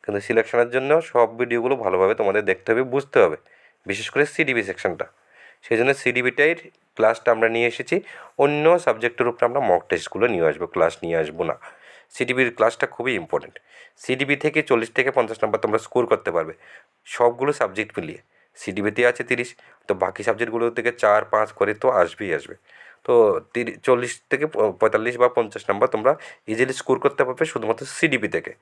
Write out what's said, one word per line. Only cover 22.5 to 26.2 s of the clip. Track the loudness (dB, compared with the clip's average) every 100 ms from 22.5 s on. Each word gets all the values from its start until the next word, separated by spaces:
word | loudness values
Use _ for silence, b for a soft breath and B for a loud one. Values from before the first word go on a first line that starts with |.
| -20 B B B B
তো | 2 4 4 2 -4
তিরি-, | -6 -6 -6 0
চল্লিশ | 0 0 -10 _
থেকে | -4 -2
প-, | 0 -2 2
পঁয়তাল্লিশ | 0 2 -2 2
বা | 2
পঞ্চাশ | 2 -4 -6 -6
নাম্বার | 0 0
তোমরা | 2 0 0